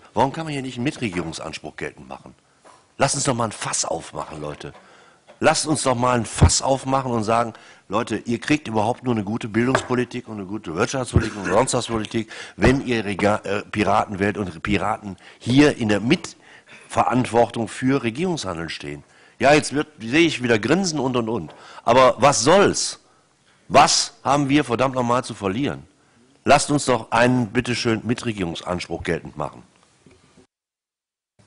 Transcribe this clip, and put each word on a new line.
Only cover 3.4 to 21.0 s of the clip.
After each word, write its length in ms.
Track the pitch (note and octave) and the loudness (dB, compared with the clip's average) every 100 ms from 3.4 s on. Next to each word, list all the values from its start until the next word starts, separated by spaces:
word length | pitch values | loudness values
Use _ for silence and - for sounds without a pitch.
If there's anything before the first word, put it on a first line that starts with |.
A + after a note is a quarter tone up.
| A2+ | -4
ein 60 | |
Fass 320 | - - - | -6 -6 -4
aufmachen, 560 | - E2 D#2 D2+ D2+ D#2 | -4 -6 -8 -12 -12 -10
Leute. 320 | D2+ D2 D2 - - - _ _ - - | -12 -12 -14 -16 -20 -20 _ _ -20 0
Lasst 260 | B2 D#3 D3 | 2 2 0
uns 160 | C#3+ | 0
doch 140 | C3+ A#2+ | 0 2
mal 200 | B2 B2 | 2 2
ein 80 | |
Fass 380 | G#2+ - - - | 0 4 4 4
aufmachen 480 | - C3+ C3 C3+ C3 | 0 -2 0 -2 0
und 140 | A#2 | -2
sagen, 300 | G#2 A2+ A#2 - - - - | 2 0 0 -6 -20 -20 -6
Leute, 280 | G2 A#2 G#2 | -4 -2 -4
ihr 220 | - A#2 | -2 -4
kriegt 300 | - D3 A2+ | 0 -2 0
überhaupt 340 | A2 G#2+ B2 | 0 0 -2
nur 100 | B2+ | -2
eine 120 | A2+ | -2
gute 240 | G2 A2+ A#2 | -2 -6 -2
Bildungspolitik 800 | G#2+ B2 C3 - B2 B2 B2 - | 0 2 0 0 -2 -2 -8 -12
und 80 | G#2+ | -12
eine 100 | F#2 | -10
gute 300 | G#2+ F#2 E2 | -10 -8 -2
Wirtschaftspolitik 600 | A#2 C3+ B2 F2+ A2 G#2 | -2 -2 -2 -2 -2 -4
und 100 | F2+ | 0
sonst 280 | F#2+ B2+ | 2 2
was 140 | C3 A2+ | -2 -2
Politik, 420 | A2+ G#2 A#2 G#2+ - - - | -4 -4 -6 -6 -12 -18 0
wenn 300 | A#2+ C3+ B2 | 2 2 0
ihr 180 | A#2 | -2
Rega-, 360 | G2+ F#2 G2+ G#2 | -2 0 0 0
äh, 180 | - G2+ | -2 -6
Piraten 580 | - - G2 G#2 G#2+ F#2+ | -4 -2 2 2 0 -2
wählt 180 | G2+ G2+ | -2 -2
und 240 | F#2 D#2+ | -6 -8
Piraten 540 | - G2 G2 A2 G#2 F#2 - - | -4 -2 -2 -4 -8 -16 -18 -10
hier 360 | A#2 B2+ D3 - | 2 6 6 4
in 120 | A2 | 0
der 100 | G2+ | 0
Mitverantwortung 1700 | A2+ E3 - - - - _ - - - A2 B2 A#2 A2+ A2 A#2 G#2+ | 2 0 -2 -18 -20 -20 _ -20 -6 -2 0 0 2 2 2 0 -6
für 380 | - B2+ C#3 | -4 0 0
Regierungshandeln 640 | A#2 A2+ F#3 D#3 F#2+ E2 E2 | 0 -2 -4 -4 -6 -8 -8
stehen. 340 | - D2 D2 - _ _ - | -10 -12 -14 -16 _ _ 0
Ja, 120 | B2 | 4
jetzt 220 | D3+ - | 4 2
wird, 140 | C#3 D3+ - | -4 -6 -8
sehe 280 | A2+ C#3+ E3+ | -2 2 2
ich 180 | A#2+ | 0
wieder 160 | B2 A2+ | 2 2
Grinsen 400 | A#2 E3+ F#3+ D#3 | 2 0 0 -2